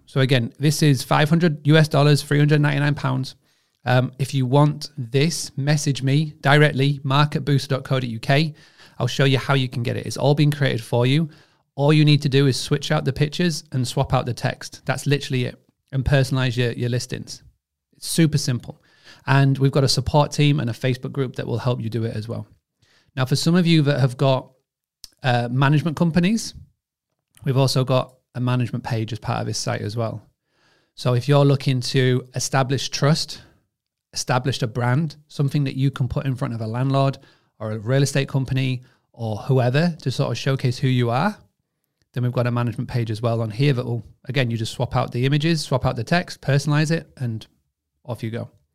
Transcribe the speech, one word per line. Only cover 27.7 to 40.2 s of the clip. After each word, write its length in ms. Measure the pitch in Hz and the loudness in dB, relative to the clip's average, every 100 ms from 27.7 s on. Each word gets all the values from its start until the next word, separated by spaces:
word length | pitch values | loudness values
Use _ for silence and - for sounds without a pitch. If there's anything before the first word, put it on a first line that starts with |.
| 135 | 2
got 320 | 127 127 - _ _ - | 2 0 -2 _ _ -6
a 40 | |
management 440 | 123 123 117 120 | -2 0 -2 -4
page 280 | - 113 110 | -4 -4 -4
as 60 | 113 | -6
part 220 | - 113 | -4 -4
of 60 | 113 | -4
this 120 | 110 | -6
site 220 | 120 113 | -4 -4
as 160 | 107 113 | -6 -4
well. 260 | 113 110 _ _ _ _ _ _ _ | -6 -6 _ _ _ _ _ _ _
So 200 | - 123 | -6 0
if 120 | 123 131 | 0 4
you're 180 | 143 | 4
looking 360 | 143 139 143 127 | 6 4 0 -2
to 480 | 120 135 127 127 127 127 | 0 0 2 0 -2 -8
establish 540 | - 135 127 135 - | -2 0 0 -2 -4
trust, 520 | - 143 156 - - - _ _ _ _ _ _ | 0 2 2 -2 -12 -20 _ _ _ _ _ _
establish 500 | - - 127 127 - | -10 -2 -2 0 -4
a 60 | 120 | -4
brand, 480 | 120 120 131 165 - _ | -2 0 0 -2 -8 _
something 380 | - 139 151 | -4 -2 0
that 100 | 135 | -2
you 160 | 135 135 | 0 -2
can 160 | 135 120 | 0 -4
put 200 | 147 135 | -2 -4
in 100 | 123 | -4
front 180 | 131 | -6
of 60 | 113 | -6
a 60 | 110 | -6
landlord 520 | 117 135 135 139 - - _ _ - | -4 0 0 0 -2 -14 _ _ -12
or 140 | 107 | -8
a 60 | 110 | -8
real 260 | 104 135 | -2 0
estate 240 | 143 139 139 | 2 0 -2
company 540 | 135 127 131 131 123 - _ _ | -4 -2 -2 -2 -4 -8 _ _
or 260 | - 113 104 | -10 -6 -6
whoever 580 | - 131 123 139 175 156 | 0 2 2 2 0 -2
to 80 | 139 | -6
sort 180 | - | -4